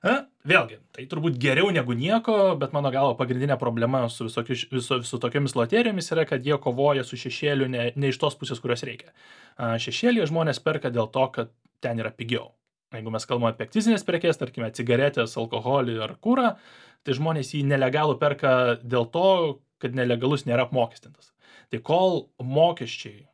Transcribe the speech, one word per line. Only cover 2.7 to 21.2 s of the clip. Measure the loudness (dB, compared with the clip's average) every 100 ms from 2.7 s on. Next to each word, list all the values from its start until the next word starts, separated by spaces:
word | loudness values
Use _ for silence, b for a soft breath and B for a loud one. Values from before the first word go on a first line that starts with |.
| -2
mano | 0
galva | 2 2 2
pagrindinė | -2 0 0 0
problema | 0 0 0 0 -2
su | -4 -6
visokiu | -6 -4 -6
š-, | -4
viso-, | -6 -2 -2 -2
su | -4
tokiomis | -2 0 -2 0
loterijomis | 0 2 2 -2 -2
yra, | -2 0
kad | -2
jie | 0 0
kovoja | 0 2 2 2 -2
su | -8
šešėliu | -10 -4 -2 0 0
ne, | -2 -4 0
ne | -2
iš | 2
tos | 0 -2
pusės, | -8 -6
kurios | -2 -4
reikia. | -4 -12 -18 B B B B -6
A, | -4 -2
šešėlyje | -4 0 2 2 2
žmonės | 0 0 0 -2
perka | 0 -2
dėl | -2 -2
to, | 0 0 -2
kad | -8 _ _ _
ten | -4 -4
yra | -6
pigiau. | -8 -4 -4 -6 _ _ _ _
Jeigu | -12 -8 -8
mes | -2
kalbame | 0 0 -2
apie | -4
akcizinės | 0 2 2
prekes, | 2 0 2 0
tarkime, | -4 -6 -8 -4
cigaretės, | 2 4 4 2 -2 -2
alkoholį | -6 -4 0 0 0 -4
ar | -6 -4
kurą, | 2 4 2 0 B B B B -4
tai | 0
žmonės | 0 -2 -4 -2
jį | 0
nelegalų | 2 2 2 0 2
perka | 0 2 2 4 4 0
dėl | 0 0 0
to, | 2 4 4 2 -4 _ _
kad | -6 -2
nelegalus | 0 0 0 -2
nėra | 0 0 2
apmokestintas. | 0 -2 -4 -20 _